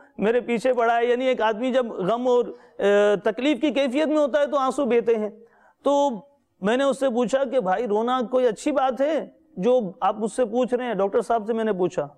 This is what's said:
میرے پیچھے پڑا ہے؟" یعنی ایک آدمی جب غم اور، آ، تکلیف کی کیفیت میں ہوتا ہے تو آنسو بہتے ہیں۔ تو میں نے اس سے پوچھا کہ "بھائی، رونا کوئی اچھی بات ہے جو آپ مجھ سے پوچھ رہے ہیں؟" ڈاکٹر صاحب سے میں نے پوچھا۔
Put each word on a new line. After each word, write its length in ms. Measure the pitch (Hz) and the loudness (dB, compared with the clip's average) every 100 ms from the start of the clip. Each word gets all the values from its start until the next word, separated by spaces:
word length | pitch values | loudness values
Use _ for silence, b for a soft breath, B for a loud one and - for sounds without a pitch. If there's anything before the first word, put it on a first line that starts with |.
| B - | B -4
میرے 220 | 202 240 | -2 -2
پیچھے 320 | 220 233 254 | -2 -2 0
پڑا 240 | 247 233 233 | 2 2 2
ہے؟" 100 | 240 | 2
یعنی 180 | 247 | 0
ایک 160 | 262 247 | 0 0
آدمی 320 | 220 214 254 | 0 0 -2
جب 140 | 254 233 | -2 -2
غم 420 | - 180 233 247 | -4 -2 -2 2
اور، 160 | 247 226 - B - | 2 0 -6 B -2
آ، 40 | 196 202 208 208 | 2 4 4 2
تکلیف 360 | 226 214 269 262 | 0 0 0 2
کی 100 | 294 | 0
کیفیت 360 | 240 277 254 311 | 0 0 0 0
میں 100 | 302 | 2
ہوتا 240 | 294 294 | 2 2
ہے 60 | 285 | 0
تو 120 | 285 | 0
آنسو 260 | 262 247 | 0 0
بہتے 320 | 277 240 220 226 | 0 2 2 0
ہیں۔ 140 | 214 - - b b b | -2 -8 -20 b b b
تو 240 | 262 285 285 220 - _ _ - | 0 2 2 -2 -12 _ _ -6
میں 160 | 190 247 | -2 0
نے 80 | |
اس 160 | 277 262 | 0 0
سے 80 | 269 | 0
پوچھا 360 | 233 240 262 | 0 0 0
کہ 160 | 269 254 | 0 -2
"بھائی، 280 | 185 185 240 | 0 -2 0
رونا 320 | 208 240 254 220 | -2 0 -2 0
کوئی 160 | 254 247 | 0 0
اچھی 260 | 208 294 | 0 -2
بات 280 | 277 262 247 | 0 0 0
ہے 260 | 285 302 185 _ _ - | 0 -2 -4 _ _ -4
جو 240 | 190 254 196 - | 2 2 0 -4
آپ 180 | 190 214 | -4 -2
مجھ 140 | 214 | -4
سے 120 | - | -2
پوچھ 300 | 240 233 247 | -2 0 0
رہے 100 | 240 | -2
ہیں؟" 100 | 247 | -4
ڈاکٹر 260 | 196 196 240 | -2 0 0
صاحب 260 | 214 233 208 | 0 -2 0
سے 60 | |
میں 120 | 226 | -2
نے 80 | 220 | -2
پوچھا۔ 360 | 190 180 - 143 | 0 -2 -2 -8